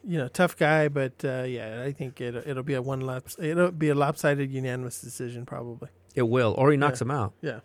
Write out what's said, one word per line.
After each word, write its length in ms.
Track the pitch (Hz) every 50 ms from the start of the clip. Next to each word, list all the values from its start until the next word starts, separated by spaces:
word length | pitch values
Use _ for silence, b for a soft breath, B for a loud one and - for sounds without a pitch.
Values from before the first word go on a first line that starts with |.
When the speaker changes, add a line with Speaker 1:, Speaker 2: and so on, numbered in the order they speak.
| -
Speaker 1:
you 120 | 226 170 160
know, 80 | 131
tough 280 | 131 - - 180 170 -
guy, 320 | - 170 147 156 156 151 151
but, 360 | 143 143 135 131 - _ -
uh, 200 | 139 131 127 127
yeah, 340 | 127 127 117 110 110 110 120 123
I 80 | 139 139
think 280 | - 131 127 127 -
it, 140 | 131 120 120 120 113
it'll 160 | 147 139 131
be 140 | 131 147 139
a 60 | 127 123
one 180 | 135 139 131
lops-, 360 | 131 131 127 127 - - - -
it'll 320 | 180 151 160 170 180 180
be 180 | 180 156 156 151
a 60 | 143
lopsided 560 | 143 143 143 147 - - 147 143 143 139 135
unanimous 500 | 135 131 131 127 123 127 127 123 - -
decision 460 | - 120 - - 131 120 120 120 120
probably. 420 | - - 131 123 120 117 117 - - _ _ _ _ _
Speaker 2:
It 160 | 131 123 113
will, 240 | 117 127 123 110 95
or 140 | - 131 143
he 80 | 151
knocks 220 | 139 143 147 127 -
Speaker 1:
Yeah. 40 | 120
Speaker 2:
him 60 | 120
out. 220 | 143 143 107 101 - _
Speaker 1:
Yeah. 180 | - 151 117 107